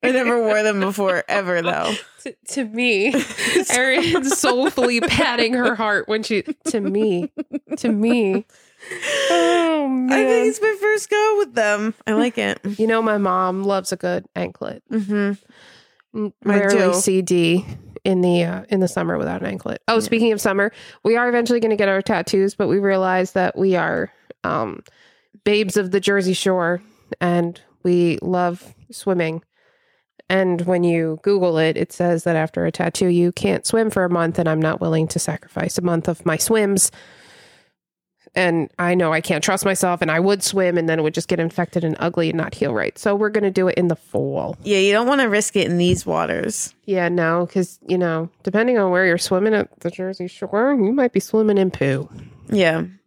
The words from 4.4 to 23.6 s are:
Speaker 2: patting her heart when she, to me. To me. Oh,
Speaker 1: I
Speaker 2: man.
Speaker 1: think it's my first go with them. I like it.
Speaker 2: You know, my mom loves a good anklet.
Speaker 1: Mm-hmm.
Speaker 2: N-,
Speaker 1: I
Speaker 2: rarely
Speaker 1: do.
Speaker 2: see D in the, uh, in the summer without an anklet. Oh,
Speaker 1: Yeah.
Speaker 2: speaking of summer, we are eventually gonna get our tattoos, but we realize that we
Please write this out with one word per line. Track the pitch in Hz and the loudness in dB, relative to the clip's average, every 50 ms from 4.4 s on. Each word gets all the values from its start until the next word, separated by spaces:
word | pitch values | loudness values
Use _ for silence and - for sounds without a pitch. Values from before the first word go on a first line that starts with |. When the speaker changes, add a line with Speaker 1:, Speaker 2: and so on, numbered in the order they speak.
| - 277 247 247 262 359 - - 247 240 247 233 | 0 0 0 2 0 0 0 0 0 0 0 0
Speaker 2:
patting | 277 311 233 - - 285 240 240 233 226 247 | 0 0 0 0 0 0 0 0 0 0 0
her | 254 247 226 233 | 0 0 0 0
heart | 208 226 214 208 190 - - | 0 -2 0 0 -2 -2 -2
when | 214 220 214 | -4 -4 -2
she, | - 226 202 - - 302 _ _ | -2 -2 -2 -2 -4 -10 _ _
to | - - 226 | -4 -4 -2
me. | 202 196 196 202 220 214 190 175 175 277 _ - - _ - 294 _ _ - | -2 -2 0 0 0 2 0 0 -2 -6 _ -10 -12 _ -10 -12 _ _ -12
To | 294 - 240 | -4 -2 -2
me. | 226 202 214 233 240 240 226 196 190 202 214 _ _ _ _ _ _ _ - - - 359 - 554 587 554 554 539 | 0 2 2 2 2 2 2 2 0 -2 -4 _ _ _ _ _ _ _ -18 -16 -14 -10 -6 -4 -2 -2 0 2
Oh, | 539 349 339 339 339 349 339 330 320 311 285 | 2 2 2 2 2 2 2 0 0 0 -2
Speaker 1:
I | 277 | -2
Speaker 2:
man. | 262 262 254 254 | -2 -2 0 0
Speaker 1:
think | 262 269 523 523 508 453 427 440 | 2 2 2 2 2 2 2 2
it's | 427 440 | 0 0
my | 415 440 427 381 | -2 -2 -2 0
first | 381 427 427 427 415 - | 0 0 0 0 -2 -2
go | 427 415 427 427 427 403 | 0 0 2 2 2 0
with | 415 277 233 | -2 -2 0
them. | 240 220 208 208 208 208 220 220 _ - | -2 0 0 0 0 -2 -4 -6 _ -4
I | - 220 | -2 0
like | 220 233 247 233 | 2 2 0 0
it. | - 214 202 - - - 196 208 - | -2 -2 -2 -2 -4 -6 -10 -4 -2
Speaker 2:
You | 214 220 | 0 2
know, | 226 226 | 2 2
my | 226 220 214 208 | 2 0 0 0
mom | 202 190 180 185 185 185 185 190 196 | 0 0 0 0 0 -2 -2 -2 -2
loves | 202 202 190 185 - 190 | -2 -2 -2 -2 -4 -8
a | |
good | 185 - 180 175 180 185 - _ | -6 -4 -4 -4 -4 -6 -8 _
anklet. | 180 180 180 185 - - - - - _ _ | -8 -8 -8 -8 -10 -12 -12 -12 -14 _ _
Speaker 1:
Mm-hmm. | - 226 202 190 208 208 202 202 202 196 _ _ _ - - - - - _ _ _ _ _ _ _ 226 214 | -6 -6 -4 -2 -2 0 0 0 -2 -4 _ _ _ -20 -20 -20 -20 -20 _ _ _ _ _ _ _ -6 -6
Speaker 2:
N-, | 208 - _ _ | -6 -8 _ _
Speaker 1:
I | - 202 196 | 2 2 2
Speaker 2:
rarely | 202 196 202 196 196 185 180 | 4 4 4 4 4 2 2
Speaker 1:
do. | |
Speaker 2:
see | 180 190 - 190 190 185 | 2 0 2 2 0 2
D | 175 180 175 170 165 170 180 190 - - - - - - - _ | 2 2 2 2 2 2 0 0 -4 -12 -16 -16 -18 -20 -6 _
in | 196 190 185 180 | -2 0 2 2
the, | 180 175 175 170 | 2 4 2 0
uh, | 165 175 185 190 - | -2 -4 -8 -6 -4
in | 220 190 | 0 0
the | 190 175 | 0 0
summer | - 185 175 165 175 156 | 0 -2 -2 -2 -2 -2
without | - 147 - 185 180 | -2 -4 -4 -6 -6
an | |
anklet. | 190 196 185 - - - - _ | -8 -8 -8 -8 -8 -10 -8 _
Oh, | - 226 | 0 0
Speaker 1:
Yeah. | 226 | 0
Speaker 2:
speaking | 220 214 - 226 220 233 220 | 0 0 0 2 2 2 2
of | 202 | 2
summer, | - 220 196 196 202 214 - - - - - - _ | 0 0 2 2 0 0 -2 -8 -20 -20 -20 -4 _
we | 208 226 | 0 2
are | 233 240 247 | 2 2 2
eventually | 240 240 233 226 247 240 | 0 0 2 2 0 0
gonna | 226 226 220 | 2 0 2
get | 202 214 196 | 2 2 2
our | 196 190 196 | 2 0 0
tattoos, | - 220 175 165 - - 196 190 196 - | 0 -2 -2 -2 0 0 2 2 0 0
but | _ 208 | _ -2
we | 175 - 196 | 0 0 2
realize | 202 202 196 190 190 185 185 185 185 190 - | 2 2 2 2 2 2 2 0 0 0 0
that | 196 180 180 - | -2 -2 -2 0
we | - | 0